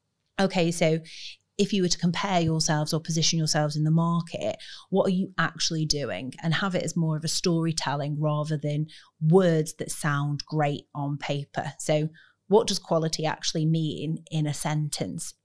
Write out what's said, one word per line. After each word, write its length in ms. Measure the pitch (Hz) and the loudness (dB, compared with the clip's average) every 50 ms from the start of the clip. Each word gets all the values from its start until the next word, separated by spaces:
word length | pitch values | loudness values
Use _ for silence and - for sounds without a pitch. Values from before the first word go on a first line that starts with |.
| _ _ _ _ _ _ _ - | _ _ _ _ _ _ _ 0
okay, 320 | 196 190 - 185 170 170 | 0 2 2 2 0 0
so 280 | 170 - 180 160 160 165 160 - - - - - - - _ _ _ - | 2 2 2 2 2 2 -2 -8 -14 -14 -14 -14 -16 -18 _ _ _ 0
if 120 | 202 190 | 0 2
you 120 | - 196 180 | 2 2 2
were 40 | 175 | 2
to 120 | - - | 0 2
compare 400 | - 180 165 - - 202 190 175 | 0 0 0 0 -2 0 2 2
yourselves 520 | 165 160 160 160 160 - 156 151 151 151 | 2 2 2 0 2 2 2 0 0 0
or 80 | 165 151 | -2 -2
position 380 | 160 - 160 170 151 - 170 165 | -2 -2 -2 0 2 2 2 2
yourselves 380 | 156 151 - 151 151 151 147 | 2 2 2 2 0 0 0
in 80 | 151 151 | 2 2
the 80 | 156 | 4
market, 640 | 160 165 165 170 170 170 165 - - - - 107 - - - - - - - _ | 4 4 4 2 0 0 -2 -4 -8 -6 -4 -4 -6 -6 -10 -16 -16 -18 -8 _
what 160 | 180 - - | 0 2 2
are 60 | 196 | 2
you 200 | 185 185 190 - - - | 2 0 -2 -2 -2 -2
actually 480 | 165 - - 156 - - 165 160 156 | -2 -2 -2 -4 -4 -2 -2 -2 0
doing? 480 | 147 151 147 139 110 95 90 127 127 - - | 0 0 -2 -2 -4 -4 -6 -6 -8 -10 -4
And 100 | - 165 151 | -2 0 0
have 180 | 143 202 196 180 | 2 0 0 0
it 80 | 175 | 0
as 160 | - 170 - 170 | -2 -2 -2 0
more 180 | 165 160 156 | 0 0 -2
of 80 | 151 160 | -2 -2
a 40 | 156 | -2
storytelling 920 | - - - 185 170 165 160 165 160 - - 135 139 147 139 147 151 143 | -2 0 0 2 2 2 2 0 0 -2 -2 -2 -2 -2 -2 -4 -2 0
rather 380 | 156 151 147 151 151 156 156 147 | 0 0 0 0 -2 -2 -2 -2
than 300 | 151 147 147 147 156 156 - - - - _ _ | -2 -2 -2 -2 -2 -4 -6 -16 -20 -20 _ _
words 540 | 156 156 170 190 185 175 160 156 156 - - | 4 6 6 8 8 6 4 2 0 -2 -6
that 160 | - - - | -10 -10 -10
sound 520 | - - - 156 143 143 143 147 147 139 - - | -8 -4 -2 -2 0 0 0 -2 -4 -4 -6 -4
great 400 | 156 156 147 147 147 - - _ - | -2 0 0 0 0 -4 -8 _ -8
on 240 | 151 143 143 147 143 | -6 -4 -4 -4 -6
paper. 540 | - - 143 143 139 - - - - 151 - - | -4 -4 -4 -4 -6 -6 -8 -8 -8 -8 -10 -8
So 320 | - - 156 151 151 156 - - - _ _ _ _ _ | -2 0 2 2 0 -2 -4 -10 -20 _ _ _ _ _
what 200 | 185 220 - - | 4 4 4 2
does 120 | 190 - | -2 -4
quality 480 | - - 180 165 160 160 - - 156 156 | -2 -2 0 0 0 0 -2 -2 -4 -4
actually 400 | - - - - - 165 156 156 | -4 -4 -6 -4 -2 0 2 2
mean 560 | 160 160 160 151 - 76 147 147 160 156 - - | 2 2 0 -2 -4 -4 -4 -4 -6 -6 -8 -6
in 160 | 160 156 151 147 | -4 -2 -2 -2
a 60 | 143 | -2
sentence, 800 | - - 160 156 156 151 147 - - - 92 - 170 - - - _ _ | -4 -4 -2 -2 -2 -2 -4 -4 -6 -6 -6 -6 -8 -10 -10 -14 _ _